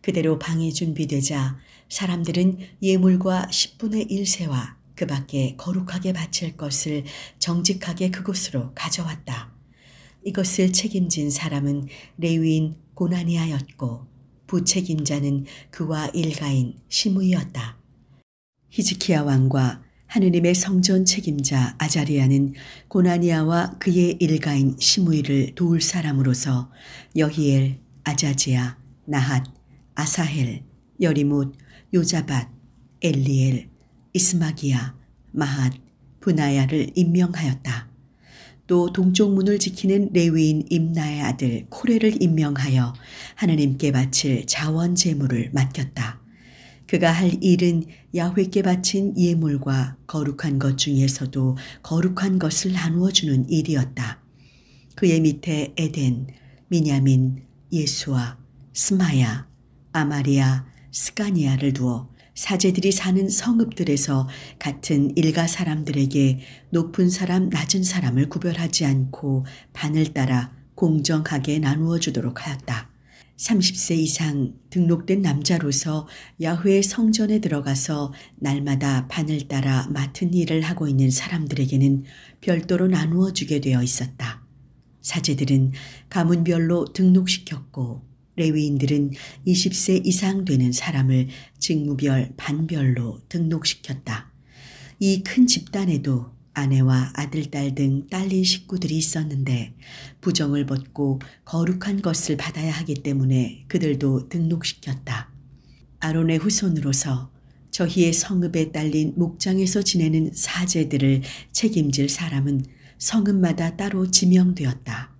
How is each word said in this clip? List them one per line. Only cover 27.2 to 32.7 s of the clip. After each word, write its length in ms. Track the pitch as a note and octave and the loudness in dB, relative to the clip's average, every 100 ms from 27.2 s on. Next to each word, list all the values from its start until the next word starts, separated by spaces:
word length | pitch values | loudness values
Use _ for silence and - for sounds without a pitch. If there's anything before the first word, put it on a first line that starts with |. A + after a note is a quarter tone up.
| D3+ D#3 C#3+ C3+ C3+ C3+ - - | 0 2 2 4 2 -2 -12 -10
아자지아, 720 | - C#3 D3+ C3+ - B2+ B2 - - - - | -6 -2 0 0 0 0 0 -8 -20 -20 -4
나핫, 380 | C#3+ C3 C3 C3 - _ - _ | -2 0 0 -2 -14 _ -20 _
아사헬, 720 | - D#3 - D#3+ D3 B2 G#2+ - _ _ _ | -6 -4 -2 -2 -2 -4 -4 -14 _ _ _
여리못, 540 | F3 D3 C#3+ C#3+ C#3 - - - _ | 0 2 2 0 -2 -6 -20 -20 _
요자밧, 560 | F3+ E3+ E3+ D3 C3+ A#2 - - | 0 2 -2 -2 -4 -4 -16 -20